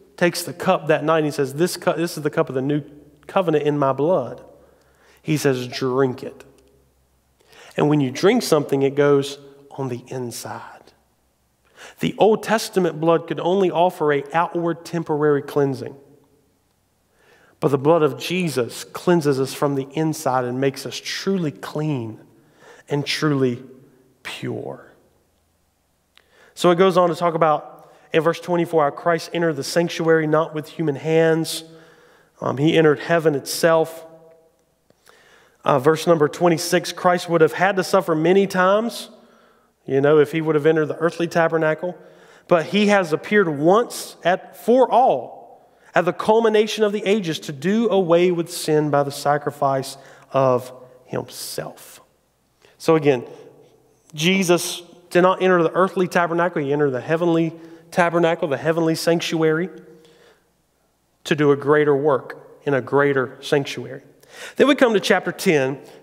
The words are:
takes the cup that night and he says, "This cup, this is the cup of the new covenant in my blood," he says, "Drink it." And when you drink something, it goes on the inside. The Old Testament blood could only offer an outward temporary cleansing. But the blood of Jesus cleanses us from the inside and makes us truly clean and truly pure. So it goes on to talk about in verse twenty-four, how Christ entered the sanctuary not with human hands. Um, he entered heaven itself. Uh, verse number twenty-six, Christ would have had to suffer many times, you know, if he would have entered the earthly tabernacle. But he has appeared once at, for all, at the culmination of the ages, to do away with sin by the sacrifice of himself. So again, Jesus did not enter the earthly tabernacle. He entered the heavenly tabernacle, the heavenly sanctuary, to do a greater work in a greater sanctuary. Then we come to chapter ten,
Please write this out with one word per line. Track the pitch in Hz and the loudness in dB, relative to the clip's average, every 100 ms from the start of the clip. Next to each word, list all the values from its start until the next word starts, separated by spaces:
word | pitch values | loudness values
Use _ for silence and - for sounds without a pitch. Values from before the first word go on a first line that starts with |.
| _ - | _ -2
takes | 175 - | -2 -2
the | - | -8
cup | 131 - 175 156 | -4 0 0 2
that | 151 | 0
night | 147 160 | 2 0
and | 151 | 0
he | |
says, | 143 135 | -2 -4
"This | 139 180 180 | -2 -2 -2
cup, | - 160 | -4 -2
this | 170 - | -4 -4
is | |
the | 147 | -4
cup | 165 147 | -2 -2
of | |
the | 131 | -2
new | 135 147 147 - - _ - | -2 -2 -4 -16 -20 _ -6
covenant | 196 175 151 | -2 0 0
in | 151 147 | 0 0
my | 135 | 0
blood," | 131 147 180 117 123 - - _ _ _ _ _ _ | 0 0 0 -2 -10 -18 -20 _ _ _ _ _ _
he | - 151 | -4 0
says, | 143 127 123 | 0 -2 -4
"Drink | 117 131 127 135 117 | -6 -2 0 0 -2
it." | - - - _ _ _ _ _ _ _ _ _ _ - - - | -12 -16 -20 _ _ _ _ _ _ _ _ _ _ -20 -10 -2
And | 151 | 2
when | 151 | 2
you | 131 | 0
drink | 123 185 240 | 2 2 2
something, | - 233 233 139 | 2 0 2 0
it | 139 | 0
goes | 139 143 143 139 - - - - | 2 4 4 2 -8 -18 -20 -18
on | - 135 | -10 -8
the | 123 - | -8 -10
inside. | 131 120 - 113 110 - - - _ _ _ _ _ _ _ _ - - - | -10 -10 -10 -12 -14 -16 -20 -20 _ _ _ _ _ _ _ _ -20 -20 -6
The | - - | -6 2
Old | 190 214 | 2 2
Testament | - 220 - 190 175 147 | 0 -4 -2 -2 -2 0
blood | 165 165 165 | 0 0 -2
could | 147 | -6
only | 170 196 185 | -2 0 0
offer | 151 180 180 151 | 2 0 0 -2
an | 139 139 | -2 -2
outward | 165 170 170 170 165 | -4 -2 -4 -4 -6
temporary | - 170 165 151 147 143 | -8 -8 -4 0 2 0
cleansing. | 139 151 139 127 110 - - _ _ _ _ _ _ _ _ _ _ _ _ _ _ _ | 0 -2 -2 -2 -10 -16 -20 _ _ _ _ _ _ _ _ _ _ _ _ _ _ _
But | 156 | -2
the | 135 | 0
blood | 139 170 | 2 2
of | 151 131 | 0 -2
Jesus | - 180 175 131 117 - | -6 -4 -4 -4 -6 -10
cleanses | - - - 175 147 131 | -16 -6 0 2 2 -2
us | 131 | -4
from | - 147 | -4 -4
the | 139 135 | -4 -6
inside | 165 160 151 139 127 | -4 -4 -4 -4 -2
and | 123 123 | -4 -2
makes | 139 135 | -4 -4
us | 127 - | -10 -12
truly | - - 190 196 156 | -10 -8 -4 -4 -4
clean | - - 156 156 139 113 110 - _ _ _ - - - | -8 -10 -6 -4 -6 -8 -12 -20 _ _ _ -20 -20 -6
and | 143 139 | -6 -4
truly | - 151 139 131 120 - - - _ _ _ | -2 -2 0 0 -2 -10 -20 -20 _ _ _
pure. | - - 127 120 - - - _ _ _ _ _ _ _ _ _ _ _ _ _ _ _ _ | -16 -12 -10 -10 -10 -14 -20 _ _ _ _ _ _ _ _ _ _ _ _ _ _ _ _
So | - 175 | 0 2
it | 170 | 4
goes | 190 180 | 4 4
on | 175 | 2
to | |
talk | 160 175 | 0 -2
about | 160 160 147 - - - _ _ | 2 2 0 -4 -20 -20 _ _
in | 160 | 0
verse | 156 165 | 0 -2
twenty-four, | - 175 170 165 | -2 -2 0 2
how | 143 | 0
Christ | 143 175 165 - | 0 -2 -2 -2
entered | 170 170 | -2 -2
the | 143 | -2
sanctuary | 131 175 170 - 165 160 156 | -2 -2 -2 0 2 2 2
not | 156 160 | 0 0
with | 156 143 | -6 -10
human | - 160 139 | -4 -4 -2
hands. | 147 160 160 160 156 - - - - - _ _ _ _ | 0 2 4 2 -2 -8 -12 -20 -20 -20 _ _ _ _
Um, | - 123 | -6 0
he | 151 165 | 2 4
entered | 160 139 | 4 2
heaven | - 170 160 | 0 0 2
itself. | 143 - - 170 165 156 - - - - - _ _ _ _ _ _ _ _ _ _ _ _ | 0 -4 0 2 2 0 -8 -20 -20 -20 -20 _ _ _ _ _ _ _ _ _ _ _ _
Uh, | - 147 | 0 2
verse | 135 156 175 | 2 2 2
number | 165 147 | 2 2
twenty-six, | - 175 160 - 175 175 | 2 0 0 0 -2 -2
Christ | - 180 175 - | -2 0 0 0
would | 170 | 2
have | 156 | 2
had | - 180 196 | 4 0 0
to | |
suffer | 175 190 185 | 0 0 2
many | 156 165 190 190 | 2 4 4 4
times, | 185 185 208 226 - - - _ _ _ _ _ _ - | 2 2 2 0 -8 -14 -20 _ _ _ _ _ _ -4
you | 135 | 2
know, | 143 151 | 4 4
if | 143 | 4
he | 165 | 0
would | 156 151 | 0 2
have | 147 | 2
entered | 160 147 | 2 0
the | - | -2
earthly | 165 165 170 | -2 -2 -2
tabernacle. | 175 165 160 156 156 180 175 - - - - - | 0 0 0 -2 -2 -6 -10 -18 -20 -20 -20 0
But | 175 151 | 0 2
he | 190 208 | 0 4
has | 202 170 | 2 2
appeared | 151 - 214 175 | -4 0 2 2
once | 143 160 208 240 - - - | 2 2 4 2 -8 -14 -4
at, | 165 180 - - | -2 -2 -4 -6
for | - 254 247 | 2 4 4
all, | 214 254 139 117 - - - _ _ _ | 4 4 2 -4 -16 -20 -20 _ _ _
at | - | 0
the | 175 | 0
culmination | 175 - 220 226 214 220 220 | 0 2 2 4 2 2 0
of | 214 | 0
the | 208 190 | 0 0
ages, | 220 170 151 | 0 0 -6
to | - | -8
do | 139 160 220 226 | -6 -2 0 2
away | 196 175 170 185 | 0 4 4 4
with | 170 165 | 0 -4
sin | - - 151 151 | -6 0 2 2
by | 143 | 0
the | 139 | 0
sacrifice | 135 143 147 147 - 139 135 131 - - - - | -2 -2 -2 -2 -2 -2 -2 -4 -12 -20 -20 -4
of | 135 131 123 117 - - - _ | 0 2 2 -2 -14 -20 -20 _
himself. | 127 120 - - - 156 - - - _ _ _ _ _ _ _ _ | -10 -10 -14 -12 -12 -12 -16 -20 -20 _ _ _ _ _ _ _ _
So | - 160 | 2 4
again, | 143 127 - - - - - _ _ _ _ | 4 2 -2 -16 -20 -20 -20 _ _ _ _
Jesus | 151 165 190 175 170 - - - - _ | -2 0 2 2 2 0 -10 -16 -20 _
did | 180 | 2
not | 180 185 | 4 2
enter | 185 180 | 2 2
the | 160 | 2
earthly | 170 185 190 180 | 0 0 0 -2
tabernacle. | 185 170 170 175 175 | 0 0 0 -2 -2
He | 139 | -2
entered | 147 147 | 0 0
the | 127 | -2
heavenly | 107 160 175 165 165 160 - - - | -4 -2 0 0 0 -6 -18 -20 -6
tabernacle, | - 175 170 170 170 170 | 0 0 2 2 0 -2
the | 127 | -2
heavenly | 143 165 160 | -2 0 0
sanctuary, | 156 - 170 - 165 160 156 185 - - - _ _ _ _ _ _ _ _ _ _ _ _ | 0 0 0 -2 -2 0 0 -4 -10 -20 -20 _ _ _ _ _ _ _ _ _ _ _ _
to | - 151 | -4 2
do | 147 | 2
a | 135 | 2
greater | 135 151 151 | 2 4 4
work | 139 151 127 - - - - | 2 2 0 -4 -16 -20 -10
in | - | -2
a | 135 | -2
greater | 117 139 143 135 123 - | 0 2 2 0 -4 -8
sanctuary. | - 147 135 - 123 135 - _ _ - - - | -2 -2 -2 -8 -14 -16 -20 _ _ -20 -8 0
Then | 269 | 2
we | |
come | 285 240 | 4 2
to | 208 | 2
chapter | - 190 208 | 2 0 0
ten, | 202 196 151 131 143 - - | -4 0 2 0 -4 -12 -20